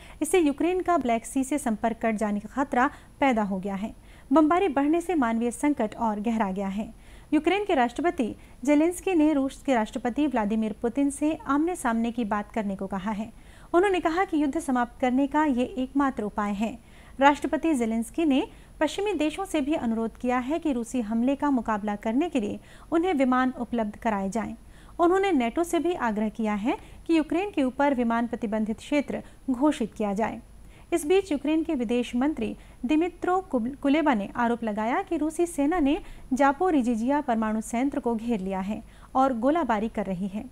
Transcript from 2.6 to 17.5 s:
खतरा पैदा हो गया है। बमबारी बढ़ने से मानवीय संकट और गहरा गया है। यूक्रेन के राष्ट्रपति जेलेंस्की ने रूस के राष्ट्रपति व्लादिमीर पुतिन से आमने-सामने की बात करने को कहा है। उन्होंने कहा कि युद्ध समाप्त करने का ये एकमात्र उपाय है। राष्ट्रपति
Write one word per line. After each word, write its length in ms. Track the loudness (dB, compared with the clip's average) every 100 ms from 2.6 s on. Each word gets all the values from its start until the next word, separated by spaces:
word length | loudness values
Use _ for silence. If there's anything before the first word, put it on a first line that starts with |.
खतरा 260 | 0 2 0 -2 -18 0
पैदा 220 | 2 2
हो 160 | 0 -2
गया 160 | -4
है। 200 | -6 -8 -12 -20 -20 2
बमबारी 360 | 4 6 4 2
बढ़ने 320 | 2 2 2
से 140 | 2
मानवीय 360 | 0 2 0 -2
संकट 460 | 0 0 2 -2 0
और 240 | -2 0
गहरा 320 | 0 0 0
गया 160 | -2 -4
है। 260 | -4 -8 -12 -20 -20 -2
यूक्रेन 300 | 0 2 0
के 100 | 2
राष्ट्रपति 600 | 2 2 0 -2 0 -4 -4 -16 -6
जेलेंस्की 500 | 2 4 4 0 0
ने 180 | 4 4
रूस 300 | 4 0 -4 0
के 80 |
राष्ट्रपति 520 | 0 0 -4 -4 0 0
व्लादिमीर 460 | 0 0 0 -2
पुतिन 380 | -2 -4 0 -2
से 280 | 0 -2 -2 -2
आमने-सामने 680 | 0 0 0 -2 0 -2
की 120 | -2
बात 280 | -2 -2 -2
करने 240 | -4 -4 -4
को 100 | -6
कहा 240 | -4 -4
है। 220 | -6 -8 -12 -20 -20 0
उन्होंने 260 | 4 4 2
कहा 240 | 0 0
कि 180 | 0 0
युद्ध 180 | 0 -2
समाप्त 400 | 0 0 -2 -2
करने 260 | 0 2 2
का 180 | 2
ये 200 | 2 2
एकमात्र 580 | 0 -4 -2 0 0 0
उपाय 300 | -6 -4 -4
है। 260 | -2 -4 -6 -16 -20 -18 4
राष्ट्रपति 540 | 4 6 0